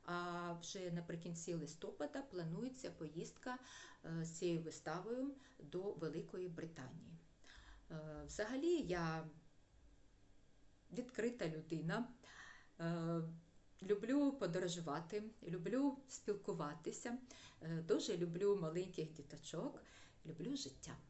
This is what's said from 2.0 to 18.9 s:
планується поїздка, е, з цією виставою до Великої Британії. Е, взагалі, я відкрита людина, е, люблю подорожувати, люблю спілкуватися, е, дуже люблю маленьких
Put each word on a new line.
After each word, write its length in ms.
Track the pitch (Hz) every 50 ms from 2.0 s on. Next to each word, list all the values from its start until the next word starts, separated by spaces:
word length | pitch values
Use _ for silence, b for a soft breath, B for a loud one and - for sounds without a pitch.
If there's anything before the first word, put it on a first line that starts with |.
| 294 285 - 277
планується 680 | - - - 180 165 160 165 202 233 262 254 - - 175
поїздка, 680 | 170 - 165 151 151 165 220 - - - - 254 254 254 B B B B B B B B -
е, 200 | 160 165 165 160
з 60 | 165 - -
цією 220 | 185 175 170 160
виставою 760 | 160 156 151 - - 156 160 180 185 220 240 254 262 285 269 B B B B B
до 340 | - 143 170 180 190 202
Великої 560 | - 147 165 156 143 165 - - - 185 185 180
Британії. 720 | 170 175 165 165 - - 131 131 156 165 - - 165 165 - - - - B B B B B B B B - -
Е, 320 | 165 156 156 156 151 151 147
взагалі, 500 | 147 - - 208 214 262 262 302 339 359
я 500 | 311 220 170 175 170 170 160 160 160 165 160 - - - - - - - - - - - - - - - - - - - - - - - - - - - - - - - -
відкрита 560 | 170 220 240 - - - 208 240 240 - 190 160
людина, 600 | 156 156 156 - 170 160 151 165 196 226 240 - - - B B B B B B B B B B - -
е, 420 | 165 165 170 170 165 165 170 165 165 165 165 - - - - - - - - -
люблю 500 | 185 185 208 202 233 226 269 294 285 277
подорожувати, 920 | 277 277 208 170 165 185 196 175 170 175 165 151 143 160 165 - 220 208 214 220 - -
люблю 560 | - 175 165 180 165 196 220 262 285 285 269 - - -
спілкуватися, 1120 | - - - - 202 202 - - 175 165 156 147 151 - - - 226 - - 240 240 262 B B B B B B B B
е, 200 | - 160 165 160 165 -
дуже 280 | 220 320 - - 196
люблю 420 | 170 175 170 165 175 202 202 202 190
маленьких 500 | 165 156 160 180 185 190